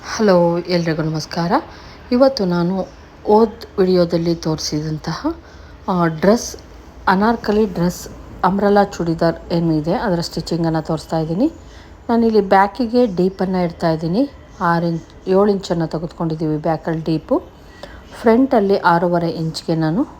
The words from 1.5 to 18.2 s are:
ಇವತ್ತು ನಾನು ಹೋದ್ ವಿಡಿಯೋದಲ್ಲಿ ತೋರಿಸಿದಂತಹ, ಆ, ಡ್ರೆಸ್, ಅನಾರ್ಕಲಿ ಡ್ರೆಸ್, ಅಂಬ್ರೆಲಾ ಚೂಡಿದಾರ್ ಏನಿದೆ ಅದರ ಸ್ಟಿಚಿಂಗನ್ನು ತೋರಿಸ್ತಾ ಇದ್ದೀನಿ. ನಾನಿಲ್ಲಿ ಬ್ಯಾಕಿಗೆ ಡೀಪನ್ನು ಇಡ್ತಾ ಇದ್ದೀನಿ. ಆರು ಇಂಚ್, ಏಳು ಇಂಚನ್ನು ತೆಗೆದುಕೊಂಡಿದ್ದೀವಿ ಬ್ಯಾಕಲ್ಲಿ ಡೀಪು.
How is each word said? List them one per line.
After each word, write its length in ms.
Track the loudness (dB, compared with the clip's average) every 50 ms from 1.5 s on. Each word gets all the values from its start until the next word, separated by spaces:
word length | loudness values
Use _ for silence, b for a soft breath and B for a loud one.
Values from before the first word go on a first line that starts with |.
| 0 -2 -2 B B B B B B B B -2 2
ಇವತ್ತು 280 | 4 4 4 2 0 -2 -2 0
ನಾನು 200 | 0 0 0 -2 -2 -6 -8 -10 -20 -20 -20 -20 -14 0 2
ಹೋದ್ 340 | 4 4 4 2 0 -8 -18 -14 -2 0
ವಿಡಿಯೋದಲ್ಲಿ 560 | 2 2 4 2 2 2 0 -2 0 0 -2 -2 -2
ತೋರಿಸಿದಂತಹ, 760 | -4 -4 -4 -4 -4 -4 -4 -4 -4 -6 -6 -6 -8 -8 -6 -6 -6 -6 -6 B B B B B B B B B -4 0
ಆ, 20 | 2 2 0 0 2 2
ಡ್ರೆಸ್, 240 | 2 2 2 0 -8 -12 -14 -18 -18 -20 -20 -20 -20 -20 -6 0 0 2
ಅನಾರ್ಕಲಿ 520 | 2 2 2 0 0 -2 -2 0 0 0 0 0
ಡ್ರೆಸ್, 260 | -2 -2 -2 -2 -4 -12 -16 -16 -18 -18 -18 -10 -2 0 0
ಅಂಬ್ರೆಲಾ 360 | 0 2 2 4 4 4 2 2 0
ಚೂಡಿದಾರ್ 440 | -6 -4 -2 -2 0 0 0 0 -2 -6 -4 -2
ಏನಿದೆ 380 | 0 0 2 0 0 0 0 -2 -2 0
ಅದರ 140 | 0 -2 -2 -2 -4
ಸ್ಟಿಚಿಂಗನ್ನು 540 | -6 -8 -6 -4 -2 -2 0 0 0 -2 -2 -2
ತೋರಿಸ್ತಾ 280 | -4 -6 -4 -4 -4 -4 -2
ಇದ್ದೀನಿ. 240 | -2 0 0 0 0 0 B B B B B B B B B B -2
ನಾನಿಲ್ಲಿ 340 | 0 2 2 4 4 2 4 4 4
ಬ್ಯಾಕಿಗೆ 480 | 4 4 4 0 -4 -4 0 2 2 2 2 2 0
ಡೀಪನ್ನು 420 | 0 0 0 -2 -4 -2 0 0 -2 -2
ಇಡ್ತಾ 220 | -4 -2 -2 -2 0
ಇದ್ದೀನಿ. 260 | 0 -2 -2 0 0 0 -2 -4 -16 -20 -20 -12 -4 0 0
ಆರು 160 | 2 2 2 0 -2
ಇಂಚ್, 160 | -4 -6 -10 -20 -14 -4 0 2
ಏಳು 120 | 4 4 4 2
ಇಂಚನ್ನು 340 | 0 -2 -4 -2 -2 -2 -4 -4
ತೆಗೆದುಕೊಂಡಿದ್ದೀವಿ 640 | -6 -8 -8 -8 -4 -4 -4 -2 -2 -2 -2 -2 -2 -2 -2
ಬ್ಯಾಕಲ್ಲಿ 360 | -4 -2 -2 -4 -4 -4 -2 -2
ಡೀಪು. 280 | -2 -2 -2 -2 -2 -2 -2 -6 B B B B B B B B B B B -20 -18 -2